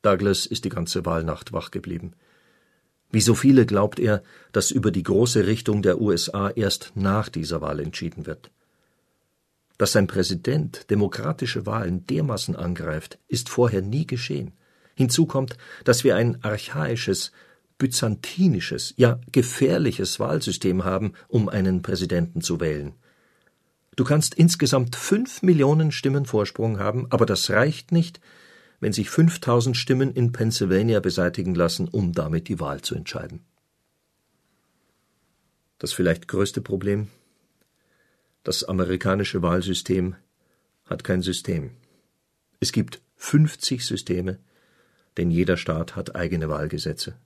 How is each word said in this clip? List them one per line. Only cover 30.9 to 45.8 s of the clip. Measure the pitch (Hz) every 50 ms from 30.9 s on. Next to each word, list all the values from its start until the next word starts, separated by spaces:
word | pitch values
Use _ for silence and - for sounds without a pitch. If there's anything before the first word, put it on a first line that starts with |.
| 110 104
beseitigen | - 95 87 - 90 87 87 - 90 92 90
lassen, | 85 87 85 - - 92 85
um | - 110 98 87
damit | 85 85 78 78 80 82 - -
die | 101 82
Wahl | 78 71 71 71
zu | - - -
entscheiden. | 80 78 - - 73 - - - - _ _ _ _ _ _ _ _ _ _ _ _ _ _ _ _ _ _ _ _ _ _ _ _ _ _ _ _ _ _ _ _ _ _ _ _ _ _ _ _ _ _ _ _ _ _ _ _
Das | - -
vielleicht | - - 92 87 85 - - -
größte | - 95 101 - - -
Problem? | - - 98 92 95 101 101 101 107 101 _ _ _ _ _ _ _ _ _ _ _ _ _ _ _ _ _ _ _ _ _ _ _ _ _ _
Das | _ - - -
amerikanische | - - 95 92 90 87 92 90 - 98 95 101 101 - - 95
Wahlsystem | 85 85 87 92 90 98 90 - - - 92 92 90 92 92 - _ _ _ _ _ _ _ _ _ _ _ _ _
hat | _ - -
kein | - - 92 92
System. | 85 92 87 - - - 90 80 69 62 - _ _ _ _ _ _ _ _ _ _ _ _ _ _ _ _ _
Es | 120 -
gibt | - 113 95 - - - _ _ _
fünfzig | _ - - - 147 156 151 - - - - 131 123 123
Systeme, | - - - - - 90 90 90 92 95 - _ _ _ _ _ _ _ _ _ _ _ _ _ _ _
denn | - 87 85
jeder | 85 87 90 87 90
Staat | 85 - - 80 80